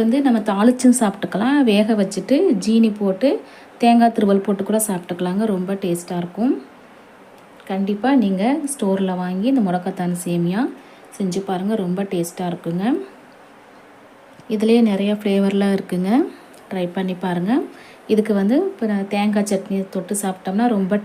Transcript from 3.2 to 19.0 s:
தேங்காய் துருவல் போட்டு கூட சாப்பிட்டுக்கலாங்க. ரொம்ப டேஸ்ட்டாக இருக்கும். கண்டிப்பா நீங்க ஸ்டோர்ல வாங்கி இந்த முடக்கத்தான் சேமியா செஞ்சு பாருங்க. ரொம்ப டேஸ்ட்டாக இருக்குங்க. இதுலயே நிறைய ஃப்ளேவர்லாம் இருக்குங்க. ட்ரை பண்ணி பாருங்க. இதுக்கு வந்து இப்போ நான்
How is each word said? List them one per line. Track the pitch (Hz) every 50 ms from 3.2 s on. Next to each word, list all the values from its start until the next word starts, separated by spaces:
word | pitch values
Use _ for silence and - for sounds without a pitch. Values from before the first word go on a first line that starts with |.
| 254 277 370 440 - - - - - - - - -
தேங்காய் | 233 233 233 233 233 226 233
துருவல் | 214 196 196 196 196 -
போட்டு | 202 190 196 -
கூட | 208 220 214 -
சாப்பிட்டுக்கலாங்க. | 196 175 175 - 180 175 180 180 180 202 220 220 202
ரொம்ப | 180 185 180 196 196 -
டேஸ்ட்டாக | 180 170 175 - - 180 175 170
இருக்கும். | 175 - - 220 262 - - - - - - - - - - - - - - - - - - - - - - - -
கண்டிப்பா | 196 190 196 196 208 202 - 254 285 269 214
நீங்க | 196 190 185 196 240 285 320 294 277 -
ஸ்டோர்ல | - 220 196 190 190 196 185 185 180 180
வாங்கி | 180 185 185 202 254 269
இந்த | 262 214 180
முடக்கத்தான் | 175 180 180 196 190 - 180 175 175 175 -
சேமியா | 180 175 175 170 170 185 208 262 320 - - - - - - - - - -
செஞ்சு | 202 185 175 196 190 -
பாருங்க. | 190 175 185 202 220 214 190
ரொம்ப | 175 180 185 196 190 -
டேஸ்ட்டாக | 175 170 175 - - 185 175 170
இருக்குங்க. | 170 - 165 170 175 190 226 294 392 - - - - - - - - - - - - - - - - - - - - - - - - - - - - - - 226 208
இதுலயே | 214 220 226 240 233 220
நிறைய | 202 190 196 202 208 208
ஃப்ளேவர்லாம் | - 208 196 196 196 196 202 196 196 202 196 196
இருக்குங்க. | 190 - 190 180 180 190 220 269 349 403 - - - - - - - -
ட்ரை | 202 185 180 175 175 196
பண்ணி | 190 185 180 175 -
பாருங்க. | 185 175 175 175 196 240 302 403 - - - - - - - - - 214
இதுக்கு | 208 208 214 214 196
வந்து | 196 202 240 302 392 381
இப்போ | - - 233 214
நான் | 208 196